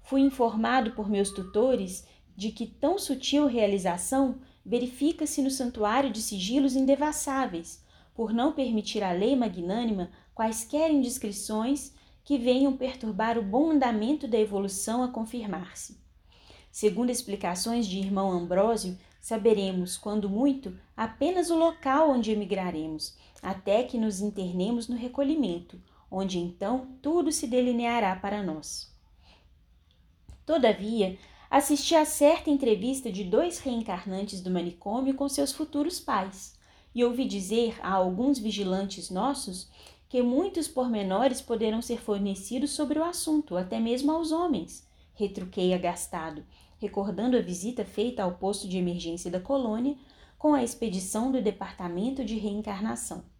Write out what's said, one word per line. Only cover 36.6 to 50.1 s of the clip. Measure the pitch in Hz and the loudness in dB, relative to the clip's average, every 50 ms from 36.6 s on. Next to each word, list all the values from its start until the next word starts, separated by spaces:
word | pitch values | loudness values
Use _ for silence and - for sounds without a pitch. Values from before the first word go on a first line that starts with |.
| _ _ _ _ _ _ - | _ _ _ _ _ _ 0
e | 233 240 | 2 2
ouvi | 240 240 240 269 | 2 2 0 -2
dizer | 208 196 202 190 185 214 226 240 233 220 - - | -2 -2 -4 -4 0 2 2 2 2 0 -4 -4
a | 185 | -2
alguns | 190 190 185 185 185 185 240 269 285 247 | 2 2 2 2 0 0 2 2 2 0
vigilantes | 208 226 202 196 202 185 185 190 196 196 196 - - - | 0 -4 -2 -2 -2 0 0 -2 -2 -4 -6 -10 -10 -6
nossos | 185 180 208 262 285 277 - - 180 185 - - - - - - - _ _ _ | -4 -2 0 0 -2 -2 -6 -8 -8 -10 -12 -14 -20 -20 -20 -20 -20 _ _ _
que | - 247 247 | 0 2 2
muitos | 240 240 277 359 392 - 349 302 - | 2 2 2 0 0 -2 -4 -4 -4
pormenores | - 262 254 247 233 214 202 190 185 196 240 277 254 247 | -2 -2 -2 0 0 -2 0 0 2 4 4 2 2 0
poderão | - - 240 214 220 214 220 226 233 | -4 -4 -2 0 0 0 0 -2 -2
ser | - 240 226 | -4 -6 -6
fornecidos | - - 208 196 202 202 196 190 - - 226 262 294 294 | -2 -2 -2 0 0 -2 -2 -4 -6 -6 -4 -2 -2 -2
sobre | - - 302 262 294 302 | -2 -2 -2 0 0 0
o | 320 | 0
assunto, | 349 349 - - 320 311 302 294 - - | -2 -2 -4 -2 0 0 0 0 0 -2
até | 180 185 185 226 226 | -4 -2 -2 -2 -2
mesmo | 226 226 233 254 277 294 311 | 0 0 0 2 2 2 2
aos | 330 339 311 311 | 2 0 0 0
homens, | 320 359 359 285 185 160 - - - - _ _ _ _ _ _ | 0 2 2 0 0 -2 -8 -14 -20 -20 _ _ _ _ _ _
retruquei | - 214 202 196 - 185 185 - - 185 180 185 | -4 -4 -4 -4 -6 -10 -8 -4 0 2 2 2
agastado, | 180 175 175 175 - - - - 175 160 160 151 151 - - - - - _ - _ | 2 2 -2 -2 -2 -6 -8 -6 -6 -6 -6 -8 -10 -14 -16 -20 -20 -20 _ -16 _
recordando | - 202 202 202 196 202 196 175 214 254 254 | -8 -6 -4 -2 -2 -2 -2 0 0 4 4
a | 240 190 | 4 2
visita | 175 180 175 180 220 247 - 208 | 2 -4 -6 -4 -6 -4 -4 -6
feita | - - - 208 247 247 - 202 | -6 -2 -2 -2 -2 -2 -2 -2
ao | 180 180 | -4 -4
posto | - - 190 208 202 - 196 | -2 -2 -2 -2 -2 -4 -4
de | 180 185 | -2 0
emergência | 180 175 175 175 170 165 165 175 - 185 | 0 0 0 -2 -4 -6 -6 -6 -6 -4
da | 175 185 | -6 -6
colônia | 180 - 277 277 254 226 214 220 240 277 294 269 - - | -2 0 0 0 0 0 -2 0 0 -2 -2 -4 -10 -20